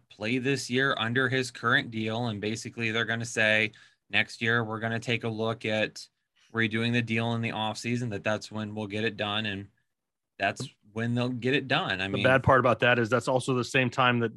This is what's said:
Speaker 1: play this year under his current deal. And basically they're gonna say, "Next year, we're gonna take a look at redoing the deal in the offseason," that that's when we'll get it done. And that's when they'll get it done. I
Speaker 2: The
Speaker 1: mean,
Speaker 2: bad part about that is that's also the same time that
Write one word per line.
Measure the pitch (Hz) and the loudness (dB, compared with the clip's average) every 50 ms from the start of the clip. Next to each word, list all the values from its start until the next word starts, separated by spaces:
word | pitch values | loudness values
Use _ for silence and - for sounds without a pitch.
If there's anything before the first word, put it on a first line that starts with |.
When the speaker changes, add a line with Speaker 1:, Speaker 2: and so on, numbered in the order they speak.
| _ _ | _ _
Speaker 1:
play | - - 104 110 123 131 | -10 -6 -2 -2 0 0
this | 120 135 139 127 - - | 0 0 0 -2 -2 -2
year | 120 127 135 139 - - | 0 2 2 2 0 0
under | 110 113 120 131 131 123 | -2 0 2 2 2 2
his | 131 131 127 123 | 2 0 0 -2
current | - - - 117 127 143 - 127 | -6 -4 0 2 2 2 2 0
deal. | 113 110 110 110 110 113 123 117 | -4 -4 -2 -2 -2 -2 -2 -2
And | 104 101 | -2 -2
basically | 101 107 110 110 - 117 - 117 117 113 | -2 -4 -4 -4 -6 -10 -6 -4 -2 -2
they're | 107 117 113 | 0 0 0
gonna | 107 113 117 117 | 0 -2 -4 -4
say, | 117 - 120 110 107 107 107 107 107 - - - - _ _ _ _ | -4 0 2 4 4 4 4 2 0 -2 -10 -20 -20 _ _ _ _
"Next | 101 104 107 - - - | 0 0 0 0 -2 -4
year, | 117 113 117 120 117 | 0 2 2 2 0
we're | 107 110 107 | -2 -4 -4
gonna | 110 113 113 117 | -4 -4 -4 -4
take | 117 - 117 113 - | -2 -2 -2 -2 -2
a | 117 | -4
look | 110 107 110 113 110 110 - | -4 -2 -2 -2 -2 -4 -4
at | 113 107 107 107 - - - - - _ _ _ _ _ _ _ _ | -2 0 0 0 -2 -2 -8 -16 -18 _ _ _ _ _ _ _ _
redoing | - 113 113 107 107 113 117 117 117 | -2 0 0 2 2 0 0 2 2
the | 120 120 | 0 0
deal | 113 113 113 117 117 117 | 0 0 0 0 0 0
in | 117 | -2
the | 113 113 | -2 -2
offseason," | - 104 110 107 107 - - 117 120 120 127 117 | -4 -4 -4 -4 -4 -6 -4 -4 -4 -4 -4 -4
that | 101 98 - | -6 -4 -2
that's | 110 107 104 - - | -2 -2 -2 -4 -8
when | 107 107 107 104 104 | -8 -8 -8 -6 -6
we'll | 107 107 98 | -6 -6 -4
get | 98 107 110 | -4 -2 -2
it | 113 107 101 | -2 -2 -2
done. | 107 104 101 107 110 | -4 -2 -2 -2 -2
And | 107 98 95 98 - _ _ _ _ _ _ _ _ _ _ _ _ _ - | -2 -4 -6 -8 -12 _ _ _ _ _ _ _ _ _ _ _ _ _ -2
that's | 98 101 110 - 131 135 - _ _ 107 101 | 0 0 0 -2 -6 -12 -14 _ _ _ -6
when | 110 113 120 120 | -4 -2 0 0
they'll | 123 120 127 | 0 0 0
get | 127 117 110 127 139 | -2 -2 0 0 0
it | 143 135 127 | 0 0 0
done. | 139 156 185 131 95 90 | 0 0 0 0 -2 -2
I | 95 | -2
Speaker 2:
The | 98 98 | -2 -2
Speaker 1:
mean, | - 107 | 2 4
Speaker 2:
bad | 127 131 135 | 4 4 4
part | - - 135 127 | 6 4 4 6
about | 120 123 113 - | 6 4 4 4
that | 127 123 123 120 | 4 4 4 4
is | 117 104 | 2 2
that's | 127 120 - 147 | 0 0 2 0
also | 131 127 - - 131 | 0 0 0 0 0
the | 123 117 | 0 0
same | - - 135 131 120 | 0 2 2 2 2
time | - - 127 123 120 120 | 2 2 2 4 4 2
that | 117 110 - | 0 -2 -4